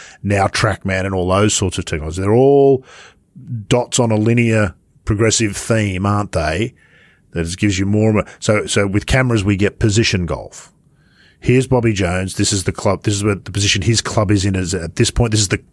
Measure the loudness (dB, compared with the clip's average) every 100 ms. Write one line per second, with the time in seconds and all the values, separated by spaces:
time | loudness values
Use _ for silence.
0 | -20 -8 -2 0 0 0 -2 -2 -2 -2
1 | -2 -2 0 2 2 0 -2 -4 -6 -6
2 | -6 -4 2 4 6 6 4 2 -2 -20
3 | -20 _ _ -20 -12 -10 -2 -2 0 0
4 | 2 2 2 2 2 2 0 -4 _ _
5 | -4 0 2 2 -2 -4 -2 0 0 -2
6 | -2 -2 -2 -4 -2 -2 -4 -8 _ _
7 | _ _ _ -6 -6 -2 -2 0 0 2
8 | 2 2 -2 -6 -2 0 0 -2 0 -2
9 | 0 0 2 0 2 0 0 0 0 2
10 | 2 0 -2 -6 -10 -18 -20 _ _ _
11 | _ _ _ _ 0 2 2 2 2 0
12 | -2 -2 -4 -4 -2 -2 -4 -4 -2 -2
13 | -2 -2 -2 -2 -4 -4 0 0 0 0
14 | 0 -2 2 2 0 -2 -2 -6 -6 -2
15 | 0 0 0 0 0 -4 -6